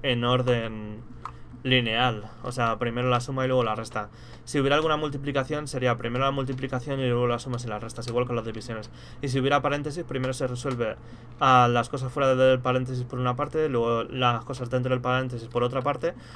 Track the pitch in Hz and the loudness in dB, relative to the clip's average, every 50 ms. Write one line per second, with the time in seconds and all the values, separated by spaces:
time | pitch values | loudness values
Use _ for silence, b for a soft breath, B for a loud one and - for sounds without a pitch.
0 | - 139 123 117 120 123 127 127 127 123 123 117 113 113 110 107 107 107 107 110 | -2 0 0 2 2 2 2 2 4 2 2 2 0 -4 -6 -8 -8 -8 -10 -10
1 | - - - B B B B B B B B - - 131 127 127 120 113 110 117 | -12 -14 -14 B B B B B B B B -6 0 2 2 2 4 2 2 2
2 | 127 127 113 107 104 107 - - - - 123 123 120 113 113 107 120 120 117 123 | 2 2 2 -2 -6 -12 -12 -10 -8 -6 -2 0 0 0 0 0 -2 -2 -2 0
3 | 123 127 123 123 120 - 135 131 131 131 131 127 120 113 110 110 113 - - 110 | 2 2 2 2 0 0 -2 -2 0 2 4 4 2 2 0 -4 -4 -6 -6 -6
4 | 104 104 B B B B B B B B - 147 135 135 143 151 156 160 156 151 | -6 -8 B B B B B B B B 0 2 4 4 4 4 4 2 2 2
5 | 156 151 143 143 135 143 139 139 131 127 151 151 151 135 143 131 127 123 120 120 | 0 -2 -4 -4 -4 -2 -2 -2 -2 -2 -2 -4 -4 -4 -4 0 2 2 2 2
6 | 120 117 120 127 135 139 139 139 131 127 135 131 135 127 - 127 120 143 139 135 | 0 -2 0 0 0 2 2 0 -2 -2 -4 -4 -4 -4 -4 -4 -4 -2 -2 0
7 | 135 123 120 120 123 120 120 117 - 135 123 120 123 117 107 107 110 110 - - | 0 2 2 2 2 2 0 0 -2 -4 -6 -4 -4 -4 -6 -6 -6 -8 -8 -8
8 | 117 120 113 120 127 127 120 117 110 113 107 113 107 - 113 110 107 - - B | -6 -2 0 0 0 0 0 -2 -4 -4 -6 -8 -8 -8 -8 -8 -8 -10 -14 B
9 | B B B B B 139 123 131 127 139 143 143 139 147 143 147 143 151 143 175 | B B B B B -2 0 2 2 4 4 4 4 2 0 0 -2 -4 -6 -6
10 | 165 - 139 131 131 131 131 - 143 123 123 123 - 143 131 120 117 110 113 - | -6 -4 -4 -2 -2 -2 -2 -2 -2 -2 -2 -4 -4 -2 -2 0 0 -2 -2 -6
11 | B B B B B B B - 147 131 131 127 120 120 120 120 113 - - 135 | B B B B B B B 2 6 8 8 8 8 8 6 4 2 0 -2 -4
12 | 127 131 123 147 139 131 131 127 131 131 131 127 123 127 127 127 127 127 131 127 | -4 -4 0 2 4 4 6 6 6 6 6 6 4 2 0 0 0 -2 -4 -4
13 | 123 123 - 123 127 127 123 123 143 - - 156 156 151 131 120 117 117 117 113 | -6 -4 -4 -2 -2 -2 0 -2 -2 -2 0 0 0 2 2 2 2 2 2 0
14 | 110 - - 127 127 123 120 113 117 - 135 - - 120 123 127 123 127 127 127 | 0 -2 -2 2 2 4 2 2 -2 -6 -8 -6 -4 -2 -2 0 0 0 0 0
15 | 123 123 127 127 131 131 123 113 113 117 - 120 120 123 123 135 127 143 143 139 | 0 2 0 0 0 -2 -6 -8 -8 -4 -2 0 0 0 0 0 -2 -2 -2 -2
16 | - 170 180 B B B B | -2 -4 -4 B B B B